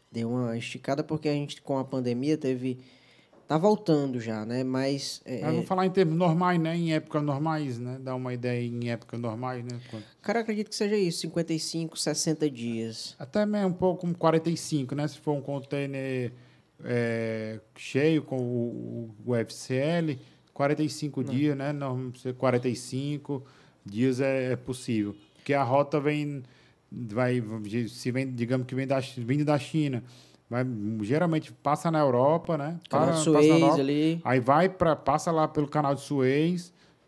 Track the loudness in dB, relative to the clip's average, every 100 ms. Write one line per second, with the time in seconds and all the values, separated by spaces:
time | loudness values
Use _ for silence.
0 | _ -6 -4 -2 -2 -4 -6 -8 -4 -2
1 | -2 -2 -2 -2 -4 -8 -4 -2 -2 -2
2 | -2 0 0 0 0 -2 -2 -6 -10 -20
3 | _ _ _ _ -2 2 4 4 4 2
4 | 2 -2 -4 -6 -4 -2 -2 0 0 -2
5 | -6 -10 -10 -6 -2 -2 0 0 2 4
6 | 2 4 4 4 4 2 2 0 0 0
7 | 0 -2 0 -2 -2 -2 -4 -6 -8 -8
8 | -6 -6 -4 -4 -2 -2 -2 -4 -4 -6
9 | -8 -8 -6 -4 -6 -6 -8 -10 -10 -14
10 | -14 _ -4 -2 -2 -4 -4 -2 0 2
11 | 2 0 -4 -2 -2 -2 -4 -4 -6 -4
12 | -4 0 0 2 0 -2 -4 -4 -4 -8
13 | -12 -14 -6 -2 0 2 0 2 2 2
14 | -2 2 4 4 2 -2 -2 -2 -2 -2
15 | -4 -4 -4 -2 -2 -8 -4 -4 -4 -4
16 | -4 -2 -4 -8 -20 _ _ -14 -4 0
17 | 0 0 -2 -4 -6 -10 -14 -18 -4 2
18 | 4 4 0 -4 -2 -2 -2 -4 -8 -8
19 | -10 -10 -2 0 -2 -6 -4 -2 0 0
20 | -2 -4 -10 _ _ -2 0 2 -2 -4
21 | -6 -4 -2 0 2 0 -2 -4 -4 -4
22 | -6 -8 -8 0 2 4 2 -2 -4 -6
23 | -4 -6 -6 -8 -10 -20 -20 _ -10 0
24 | 2 2 2 2 0 -2 -4 -8 -2 0
25 | -2 -4 -14 _ 0 2 4 4 4 2
26 | 0 0 -2 -6 -12 _ _ _ -16 -12
27 | -6 -2 0 0 -2 -6 -4 -4 -4 -6
28 | -4 -2 -2 -4 -2 -2 -2 -4 0 0
29 | -2 -6 -2 0 2 2 0 0 0 -2
30 | -6 -16 -20 _ -6 -2 -2 -2 -4 -2
31 | 0 2 2 0 -2 -4 0 0 2 4
32 | 4 6 4 4 0 -4 -4 -8 -2 2
33 | 4 4 6 8 8 8 8 4 2 2
34 | 2 0 2 2 6 6 6 4 2 2
35 | 2 0 2 2 2 0 0 0 0 0
36 | -2 2 2 4 2 0 -6 _ _ _